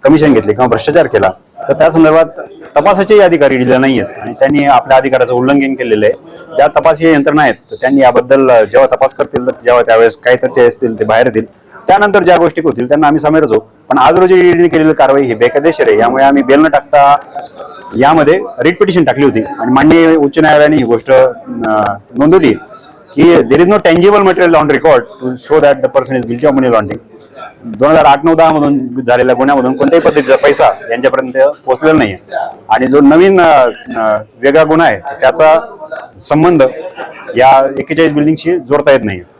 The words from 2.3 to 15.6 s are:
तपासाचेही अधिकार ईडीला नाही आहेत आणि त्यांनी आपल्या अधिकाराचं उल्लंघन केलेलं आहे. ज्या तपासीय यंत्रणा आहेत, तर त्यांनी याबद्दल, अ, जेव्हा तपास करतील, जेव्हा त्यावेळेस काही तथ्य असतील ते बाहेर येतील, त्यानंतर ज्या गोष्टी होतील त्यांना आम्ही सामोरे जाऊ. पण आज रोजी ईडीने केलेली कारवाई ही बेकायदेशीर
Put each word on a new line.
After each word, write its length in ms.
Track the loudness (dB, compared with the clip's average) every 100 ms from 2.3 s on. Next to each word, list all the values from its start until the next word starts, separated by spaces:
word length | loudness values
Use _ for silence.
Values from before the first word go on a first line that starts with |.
| -4 -20 -20 -6 -2
तपासाचेही 440 | 0 0 2 2
अधिकार 300 | 4 2 0
ईडीला 280 | 0 0 0
नाही 220 | 0 -2
आहेत 220 | -6 -12
आणि 120 | -14
त्यांनी 300 | -4 -2 0
आपल्या 320 | 2 0 2 0
अधिकाराचं 380 | 2 -2 0
उल्लंघन 400 | -2 0 0 -2
केलेलं 320 | -6 -4 -2 0
आहे. 80 | -4 -10 -20 -12 -2
ज्या 100 | 0
तपासीय 460 | 2 0 0 2
यंत्रणा 300 | 2 0 0
आहेत, 120 | 0 -2 _
तर 60 | -6
त्यांनी 220 | -2 2
याबद्दल, 480 | 2 2 0 0 4
अ, 120 | 2
जेव्हा 240 | 2 2 0
तपास 280 | 0 -4
करतील, 300 | -4 -6 -6 -6 -6
जेव्हा 180 | 0 0
त्यावेळेस 340 | 2 2 2 0
काही 200 | -2 -2
तथ्य 260 | -2 0
असतील 380 | 0 0 -6 -6
ते 40 |
बाहेर 220 | -2 0 0
येतील, 180 | -2 -6 _ _ -16 -2
त्यानंतर 340 | 0 2 0
ज्या 140 | 2 2
गोष्टी 260 | 2 -2
होतील 240 | -4 -4 -2
त्यांना 180 | 0 0
आम्ही 140 | 0
सामोरे 260 | 0 0 0
जाऊ. 120 | -2
पण 400 | -4 _ _ 0
आज 200 | 2 2
रोजी 300 | 2 2 2
ईडीने 200 | 2 0
केलेली 240 | 2 0
कारवाई 300 | 2 2 2
ही 120 | 0
बेकायदेशीर 540 | 0 0 0